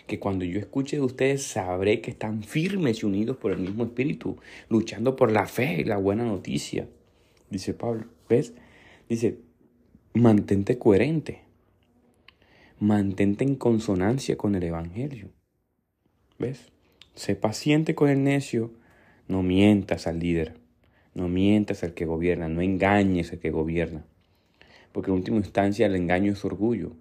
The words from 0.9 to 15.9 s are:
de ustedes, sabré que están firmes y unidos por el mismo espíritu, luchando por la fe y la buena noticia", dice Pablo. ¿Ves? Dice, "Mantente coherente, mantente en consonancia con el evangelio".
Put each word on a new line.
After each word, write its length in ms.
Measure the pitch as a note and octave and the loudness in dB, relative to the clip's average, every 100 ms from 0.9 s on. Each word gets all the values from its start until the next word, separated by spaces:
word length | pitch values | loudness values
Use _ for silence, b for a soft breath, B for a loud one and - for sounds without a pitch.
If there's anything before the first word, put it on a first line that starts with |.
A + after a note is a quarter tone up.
| D3+ | -2
de 60 | |
ustedes, 400 | C3 B2 C3+ C#3 | -2 0 0 0
sabré 580 | C#3 A2 F2+ F2+ G2 A#2 | -4 -6 -2 0 2 0
que 100 | A#2+ | -2
están 320 | A2 A2 A2 | -8 -6 -6
firmes 600 | G#2+ D#3 F3 G3 D3 G#2+ | -4 -4 -2 0 0 0
y 40 | G#2+ | 0
unidos 300 | G2 A2 C3 | 0 -2 -2
por 160 | G#2 | -4
el 60 | F2+ | -2
mismo 260 | F#2 G#2 | -4 -4
espíritu, 540 | A2+ - C#3 E3+ - - B B B | -4 -2 -4 -4 -6 -10 B B B
luchando 460 | A2 A2 - A#2+ | 0 0 -2 -2
por 160 | C3 A#2+ | 2 4
la 160 | G#2+ F#2 | 4 0
fe 340 | - C3 E3+ | 0 -2 0
y 40 | |
la 120 | - G#2 | -2 0
buena 280 | G2 G#2 | 0 0
noticia", 640 | A#2+ F#2+ - C#2 - - - - _ _ b b - | 0 -4 -4 -6 -4 -8 -8 -14 _ _ b b -10
dice 260 | G2 - | -10 -8
Pablo. 320 | F2+ A#2 A2+ G#2+ _ - | -6 -4 -4 -8 _ 0
¿Ves? 260 | A#2+ D3 - B B B B B | 0 0 -8 B B B B B
Dice, 300 | A#2 A2+ - - _ _ _ _ - _ | -2 -2 -4 -14 _ _ _ _ -20 _
"Mantente 640 | A2+ A#2 G#2 - G2+ G2 B2+ | 4 6 6 4 0 0 2
coherente, 640 | A#2 G2 B2+ D#3+ - - _ _ _ _ _ _ _ _ _ b b b b b | 4 6 4 0 -4 -12 _ _ _ _ _ _ _ _ _ b b b b b
mantente 680 | G#2+ G#2 G2 F2+ G2+ G2+ | 2 2 0 0 0 2
en 120 | C3+ C3+ | 0 0
consonancia 800 | A#2+ A2 A2 F#2 F#2+ C3+ - - | 2 2 0 0 2 0 -2 -2
con 180 | A2 | 0
el 80 | G2 | -2
evangelio". 680 | E2+ E2 E2+ F#2+ C#3+ C3 G2 _ _ _ _ _ _ | -2 -6 -8 -8 -10 -10 -16 _ _ _ _ _ _